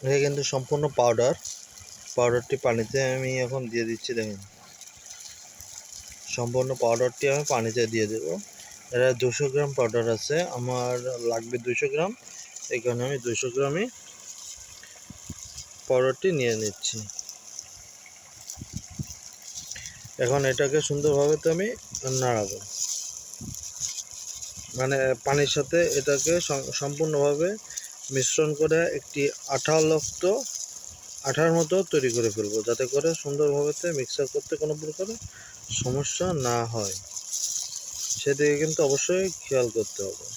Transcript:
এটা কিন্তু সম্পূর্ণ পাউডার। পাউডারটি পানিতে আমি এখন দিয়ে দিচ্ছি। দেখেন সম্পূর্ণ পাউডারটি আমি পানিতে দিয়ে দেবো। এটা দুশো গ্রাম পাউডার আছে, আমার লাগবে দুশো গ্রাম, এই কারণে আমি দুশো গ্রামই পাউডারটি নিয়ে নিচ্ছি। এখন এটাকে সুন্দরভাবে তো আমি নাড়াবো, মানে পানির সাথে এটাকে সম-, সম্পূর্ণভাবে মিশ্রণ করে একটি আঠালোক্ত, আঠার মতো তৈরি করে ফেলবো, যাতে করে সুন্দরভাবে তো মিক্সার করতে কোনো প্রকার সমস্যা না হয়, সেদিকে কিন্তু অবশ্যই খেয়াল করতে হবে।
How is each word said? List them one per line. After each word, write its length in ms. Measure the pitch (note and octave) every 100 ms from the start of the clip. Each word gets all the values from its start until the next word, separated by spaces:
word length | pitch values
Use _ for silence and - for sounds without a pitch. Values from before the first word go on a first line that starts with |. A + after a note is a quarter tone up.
এটা 160 | C3 C#3
কিন্তু 180 | C#3+ C#3+
সম্পূর্ণ 420 | C3+ C3+ B2+ D3 D3 C#3
পাউডার। 380 | A#2+ A2+ A#2+ E3+ - - - - - - -
পাউডারটি 420 | - A#2+ B2 A#2+ C3
পানিতে 420 | B2+ A#2 G#2+ C3+ C3
আমি 160 | C3 C3 C3
এখন 220 | B2 C3+ B2
দিয়ে 160 | A#2
দিচ্ছি। 260 | A2+ A2+ -
দেখেন 260 | A#2 A2 G2+ G2 - - - - - - - - - - - - - - - - - - -
সম্পূর্ণ 340 | A#2+ B2 C3
পাউডারটি 500 | C3 A#2 A#2 B2+ - C#3
আমি 160 | C#3 D3
পানিতে 340 | C3 A2+ A2+ A2+
দিয়ে 200 | A2+ G#2+
দেবো। 260 | A2 D2+ F3+ G#3 - - - -
এটা 160 | B2 B2+
দুশো 340 | B2 B2+ A#2 C#3+
গ্রাম 180 | C3+ C#3+
পাউডার 320 | C#3 A#2+ A#2 A#2 A2+
আছে, 200 | - D3+ E3 B2
আমার 380 | B2 B2+ B2 B2 B2 B2 A#2
লাগবে 260 | A#2 A2+ B2
দুশো 280 | A#2 A#2+ C#3+
গ্রাম, 220 | C#3+ F3+ A#3+ - - - - -
এই 100 | B2
কারণে 220 | A#2+ A#2+ B2
আমি 100 | C#3
দুশো 300 | A#2+ A2+ C3
গ্রামই 360 | A#2+ C#3 D3+ B3 - - - - - - - - - - - - - - - - - - - -
পাউডারটি 400 | B2+ C3 B2+ F#3+
নিয়ে 220 | E3 A#2+ A2
নিচ্ছি। 420 | G#2+ G2 - A2+ G#2 - - - - - - - - - - - - - - - - - - - - - - - - - - - - - - -
এখন 220 | B2 C#3
এটাকে 340 | C3+ C3 C#3+ D3+
সুন্দরভাবে 540 | D3 C#3+ D3 C#3+ C#3+ D3+
তো 100 | E3
আমি 180 | E3 G#3 B3 - - C3 C3
নাড়াবো, 380 | B2+ A2+ G2+ G2+ - - - - - - - - - - - - - - - - - - - - - B2
মানে 200 | C3 C#3 C3 B2+
পানির 260 | - C#3+ C#3 D3+
সাথে 220 | C#3 E3 E3+ C#3
এটাকে 340 | C#3 C#3 D3 F3
সম-, 300 | E3+ C#3+ C3
সম্পূর্ণভাবে 760 | C3+ C#3+ C#3+ D#3+ D3+ C#3+ D3 F3 G#3+ - - - - -
মিশ্রণ 400 | C3+ C3 - D#3
করে 240 | D3 D#3 D#3+ E3 D3
একটি 240 | - - C#3 - -
আঠালোক্ত, 760 | C#3 - D#3+ D#3 D#3 D3+ - F3+ A3 B3+ - - - - - - -
আঠার 260 | C3 C3+ E3
মতো 240 | E3 D#3+ F#3 F#3
তৈরি 200 | D#3 C3
করে 200 | A#2 A2+
ফেলবো, 280 | G#2 G#2 G#2+
যাতে 220 | G#2+ A#2 B2+
করে 220 | C#3 D#3+
সুন্দরভাবে 580 | E3 D3 C#3+ D3+ C#3+ D3
তো 140 | D3 F3
মিক্সার 340 | D#3 B2+ - C3+
করতে 260 | - - D3+
কোনো 180 | D3+
প্রকার 340 | D3+ D#3 D3+ F#3+ A3+ - - - - - A2+
সমস্যা 440 | A#2 C3 C#3+ - F3+
না 260 | E3+ B2 A#2+
হয়, 300 | A#2 A2+ G2+ F#2+ - - - - - - - - - - - -
সেদিকে 380 | - C#3 D3 C#3+
কিন্তু 220 | D#3 D#3
অবশ্যই 420 | D3 C#3 - F3+ F#3+ -
খেয়াল 240 | - C3 B2
করতে 300 | A2+ G#2 -
হবে। 240 | G2 - -